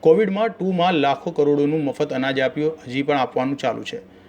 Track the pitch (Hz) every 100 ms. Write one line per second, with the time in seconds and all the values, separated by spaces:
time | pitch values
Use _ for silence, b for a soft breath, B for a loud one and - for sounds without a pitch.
0 | 160 165 214 196 226 - 185 185 175 170
1 | 139 135 - 165 143 147 143 156 143 123
2 | 147 131 131 135 131 139 151 156 123 127
3 | 139 143 123 - 131 139 127 113 107 -
4 | - B